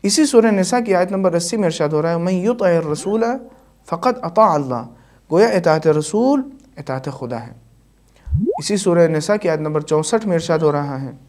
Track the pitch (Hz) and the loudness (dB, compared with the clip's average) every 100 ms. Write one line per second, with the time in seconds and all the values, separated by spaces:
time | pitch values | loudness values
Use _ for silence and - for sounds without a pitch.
0 | 202 202 294 240 220 202 185 247 226 185 | 0 2 4 4 4 2 0 0 2 0
1 | 185 196 190 170 170 226 185 156 151 151 | 2 0 0 0 -2 -2 -2 0 0 0
2 | 160 170 170 185 196 233 196 170 156 147 | 0 -2 -2 0 -2 0 2 2 0 -4
3 | 190 220 226 262 - - _ _ - 170 | -2 -2 0 -4 -8 -20 _ _ -10 -2
4 | 240 247 170 170 220 156 135 120 117 - | -2 -2 -2 2 4 2 -2 -6 -8 -18
5 | _ _ _ 160 226 202 170 156 156 151 | _ _ _ 2 4 2 2 2 2 2
6 | 151 208 254 285 262 - _ - 147 131 | 0 0 2 0 -2 -14 _ -16 -8 -8
7 | 135 127 123 117 117 120 _ _ _ _ | -8 -10 -8 -10 -12 -20 _ _ _ _
8 | _ _ - 147 240 466 - - 196 175 | _ _ -4 -2 0 -2 -2 -2 2 4
9 | 165 156 151 208 190 156 151 151 151 156 | 4 2 0 -2 0 -2 -2 -4 0 -2
10 | 156 226 214 170 160 160 156 143 143 135 | 0 -2 0 -2 0 0 2 0 -4 -6
11 | 135 - | -10 -14